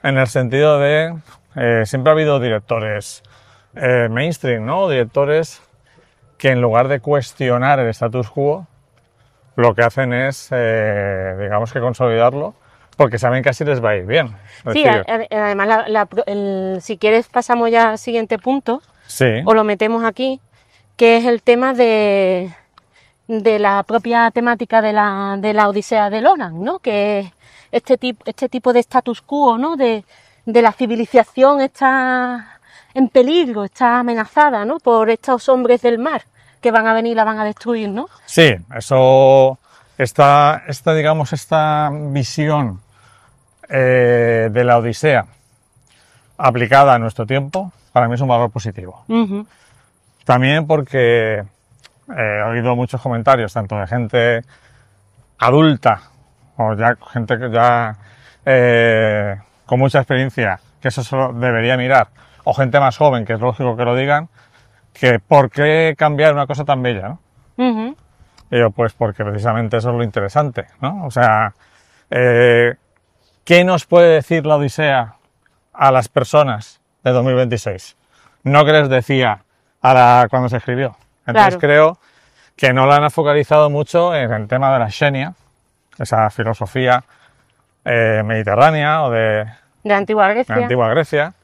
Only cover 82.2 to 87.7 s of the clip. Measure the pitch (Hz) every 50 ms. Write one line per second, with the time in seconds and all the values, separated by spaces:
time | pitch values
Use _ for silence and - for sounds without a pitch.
82.2 | _ _ _ _ _ _ _ - - 131 127 131 131 139 143 147 147 151 - -
83.2 | 156 147 147 147 143 - 160 151 151 147 147 147 147 - - 170 170 180 170 151
84.2 | 131 113 117 107 107 104 127 131 135 135 135 127 117 107 104 - 156 143 139 131
85.2 | 135 165 180 _ _ _ _ _ _ _ _ _ _ _ _ _ 117 - - 110
86.2 | 110 107 - - 110 113 113 - 110 95 - 131 127 127 123 123 - _ _ _
87.2 | _ _ _ _ _ _ _ _ _ _